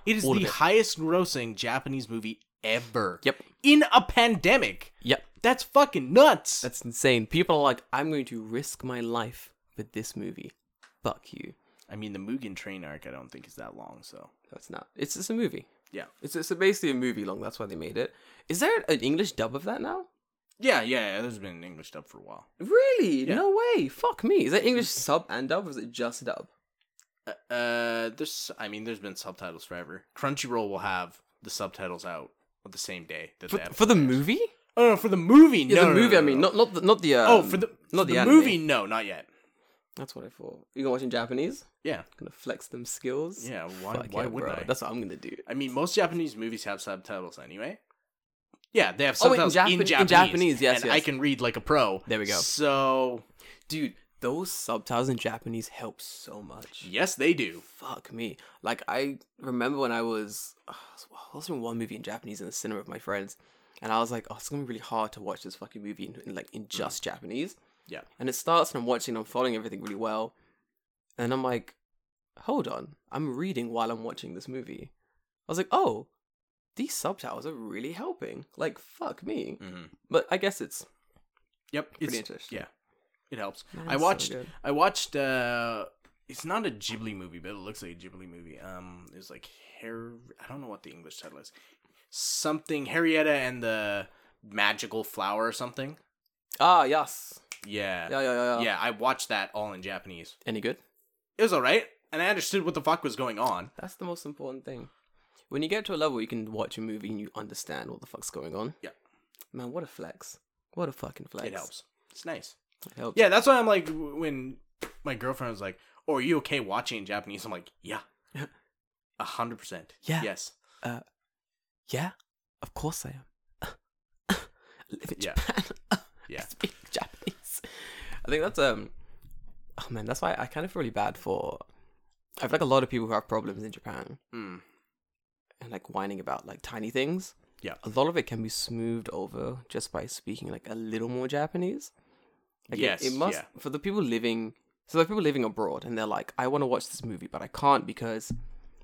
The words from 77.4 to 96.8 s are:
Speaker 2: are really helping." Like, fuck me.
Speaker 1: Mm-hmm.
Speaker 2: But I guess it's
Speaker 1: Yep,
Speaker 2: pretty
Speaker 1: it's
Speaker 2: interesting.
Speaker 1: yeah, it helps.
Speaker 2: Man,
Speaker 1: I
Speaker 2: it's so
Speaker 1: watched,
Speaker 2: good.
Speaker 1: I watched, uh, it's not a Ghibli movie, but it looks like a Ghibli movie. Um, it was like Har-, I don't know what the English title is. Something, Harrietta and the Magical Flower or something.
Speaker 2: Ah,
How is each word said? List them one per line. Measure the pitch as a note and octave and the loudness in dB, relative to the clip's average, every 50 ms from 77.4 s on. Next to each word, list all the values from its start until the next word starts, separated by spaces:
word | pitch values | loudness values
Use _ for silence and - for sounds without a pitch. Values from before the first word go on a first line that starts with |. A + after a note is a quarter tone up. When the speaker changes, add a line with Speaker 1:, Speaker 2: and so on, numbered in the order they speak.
| - | -10
Speaker 2:
are | D3+ D#3+ | -10 -10
really | B2+ A2+ G#2+ F#2+ G2+ A#2+ D3 E3+ | -10 -10 -10 -8 -8 -8 -8 -10
helping." | F3 B3+ F4+ F4 - - - - - - - _ | -8 -10 -10 -10 -10 -10 -12 -12 -14 -16 -18 _
Like, | - D3+ D#3+ - - | -6 -6 -6 -6 -8
fuck | - - - - E4+ - - - F3+ | -16 -20 -16 -10 -10 -10 -10 -10 -8
me. | F#3 - - - - - - | -8 -6 -6 -6 -8 -10 -12
Speaker 1:
Mm-hmm. | - F#2 F#2 F2+ E2+ D#2 - _ _ _ | -14 -16 -16 -16 -16 -18 -20 _ _ _
Speaker 2:
But | C#3 E3 - - | 2 2 2 2
I | F3 F#3 | 0 0
guess | F#3+ G3 F#3+ - | 0 -2 -2 -4
it's | A2+ - - - - - _ _ _ _ _ _ _ _ _ _ _ _ _ _ _ _ | -8 -10 -10 -12 -14 -16 _ _ _ _ _ _ _ _ _ _ _ _ _ _ _ _
Speaker 1:
Yep, | - D3 D3 - - - | -8 -6 -6 -8 -8 -6
Speaker 2:
pretty | D#3+ | -4
Speaker 1:
it's | C3+ B2 | -4 -4
Speaker 2:
interesting. | A2+ G#2+ - - - - - A#2 G2+ | -4 -6 -8 -12 -16 -14 -12 -12 -12
Speaker 1:
yeah, | - - _ _ _ _ _ _ _ _ _ _ _ _ | -12 -14 _ _ _ _ _ _ _ _ _ _ _ _
it | - A2+ | -10 -8
helps. | G#2 G2 F#2+ - - - - | -8 -8 -10 -12 -18 -18 -16
Speaker 2:
Man, | - E3 D#3 | -12 -6 -2
Speaker 1:
I | C3+ | 0
Speaker 2:
it's | C#3 | 2
so | D#3+ F3+ | 4 4
Speaker 1:
watched, | G3 G3 - - | 4 2 0 -4
Speaker 2:
good. | - B2+ B2+ - - - - | -6 -8 -10 -14 -16 -8 -4
Speaker 1:
I | - | -2
watched, | C#3+ D3 F3 G3 G3 - - - - C#3+ | 2 4 4 4 4 0 -4 -4 -4 -2
uh, | C#3 C3+ C3 B2+ B2 A#2+ A#2+ A#2+ A#2 A#2 A#2 G#2+ G2 - - _ _ _ _ _ _ - | -2 0 0 0 0 0 0 -2 -2 -2 -4 -6 -8 -10 -14 _ _ _ _ _ _ -16
it's | C3+ - - | -14 -12 -6
not | D#3+ F#3 A3 A3 F3+ | -4 -4 -2 -2 -4
a | |
Ghibli | A#2 G#2 F#2+ - A2+ A2 A2+ A2 G#2 | -6 -6 -8 -8 -8 -6 -8 -8 -8
movie, | F#2+ F2+ F2+ E2 F2 | -8 -10 -12 -14 -14
but | D#2 F#2 | -12 -12
it | G#2 | -14
looks | G2+ F#2 G2+ A2 - | -12 -12 -14 -14 -12
like | - F2+ | -14 -14
a | E2+ | -16
Ghibli | E2+ F2+ F#2 F#2 F#2 F#2 F2+ | -16 -18 -20 -20 -20 -20 -20
movie. | E2+ E2+ E2+ E2 D2 - | -18 -18 -18 -18 -18 -18
Um, | - F#2 F#2 F#2 F#2 F2+ F2+ F2 F2 - | -16 -16 -14 -14 -16 -16 -18 -20 -20 -20
it | - F2+ | -20 -20
was | F#2+ - | -20 -20
like | D2 - - - - _ - - - - | -20 -20 -20 -20 -20 _ -20 -20 -20 -16
Har-, | - A2+ A2+ A2+ A#2 A#2 A#2+ A#2 A#2+ B2 - - | -14 -12 -12 -12 -12 -14 -16 -20 -20 -20 -20 -20
I | - - | -18 -16
don't | B2+ C#3+ | -14 -14
know | C#3 A#2+ | -12 -14
what | G#2 G2 - | -14 -14 -16
the | - | -18
English | C#2+ E2+ E2 D#2 - - | -20 -20 -20 -20 -18 -18
title | - D#2+ - C#2+ | -18 -18 -18 -20
is. | D2 - - - _ _ _ _ _ _ _ _ _ _ | -20 -20 -20 -20 _ _ _ _ _ _ _ _ _ _
Something, | - - - - - - - D#3 D3+ D#3 - - D#3 D3 C#3 B2+ | -10 -6 -4 -4 -2 -2 -2 -2 -2 -2 -4 -4 -6 -4 -4 -2
Harrietta | - E3 E3+ D#3+ D#3+ D#3 D3+ D#3 D3 | -2 0 2 4 4 4 4 4 2
and | C#3 C3 B2+ B2+ B2 A#2 | 2 0 -2 -4 -4 -2
the | A2+ A2 A2 G#2+ G#2 G2+ G2+ F#2+ - - _ _ _ _ _ - G#2+ | -2 -2 -2 -2 -2 -4 -4 -6 -8 -14 _ _ _ _ _ -20 -10
Magical | G2+ G#2 G#2 G#2 G#2+ G#2 - G#2 G#2+ A2 G#2+ | -2 0 2 2 2 0 -4 -6 -6 -6 -6
Flower | - - - G2 G2 G#2 G#2+ A2+ A#2 | -6 -6 -4 -4 -2 0 0 0 -2
or | |
something. | A2 - B2+ A#2+ A#2+ - C3+ C#3 D#3 - _ _ _ _ _ _ _ _ _ _ - - | -2 -4 -8 -8 -6 -8 -8 -8 -10 -14 _ _ _ _ _ _ _ _ _ _ 0 4
Speaker 2:
Ah, | C#3 E3+ F3+ E3+ | 6 8 8 8